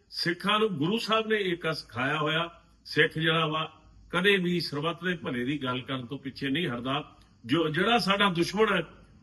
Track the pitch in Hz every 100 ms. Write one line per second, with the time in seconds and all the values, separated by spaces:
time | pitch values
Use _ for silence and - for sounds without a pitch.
0 | _ - 170 175 190 214 220 156 160 226
1 | 208 220 214 214 190 175 156 156 - 113
2 | 135 151 151 156 165 - _ _ - -
3 | 160 156 165 160 156 156 160 - - -
4 | - 170 190 196 175 175 156 143 160 160
5 | 175 170 120 127 123 147 131 123 123 131
6 | 117 139 135 - 139 139 175 120 123 139
7 | - - - _ 113 156 156 151 202 233
8 | 180 196 202 170 170 196 220 196 165 -
9 | - -